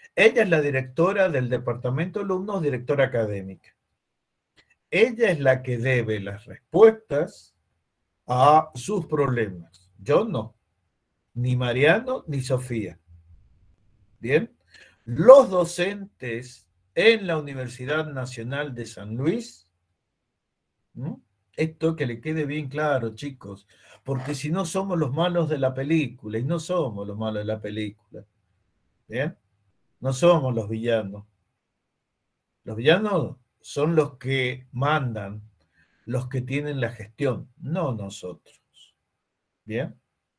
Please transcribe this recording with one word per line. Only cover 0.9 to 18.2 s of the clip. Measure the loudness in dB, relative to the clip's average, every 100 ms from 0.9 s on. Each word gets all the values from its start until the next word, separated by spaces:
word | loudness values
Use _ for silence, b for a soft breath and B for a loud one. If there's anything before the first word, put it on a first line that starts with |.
| 0 2 2 2
del | 0 -2
departamento | -2 -4 -4 -2 -2 -4 -4
de | -4
alumnos, | -4 -4 -4
directora | -2 -2 -2 0
académica. | 2 0 -2 -4 -10 -14 _ _ _ _ _ _ _ _ _ _ _ _ _
Ella | 2 2 4 0
es | 4
la | 4 2
que | 0 -2
debe | 0 0 0 -4
las | -6 -12
respuestas | -14 -20 _ 8 8 8 0 -2 -2 -6 -20 _ _ _ _ _ _ _ -4
a | 4 8 8 6
sus | -4 -4 -4 -2
problemas. | 0 0 0 -2 -6 -16 -20 _ -10
Yo | 2 2
no. | 2 -2 -6 -12 _ _ _ _ _ _ _
Ni | -4 -2 0
Mariano, | 0 4 4 4 0 -6 -6
ni | -6
Sofía. | -2 -4 -4 -6 -6 -10 _ -20 _ -20 _ _ _ _ _ _ _ _
Bien. | 0 0 0 _ _ b b b
Los | -6 6 10 12 10
docentes | 4 0 0 -2 -4 -12 _ -8 -8 -10 -18 _ _ _
en | 2 4 4 2
la | -4
Universidad | -4 -8 -8 -8 -4 -2 -2
Nacional | -6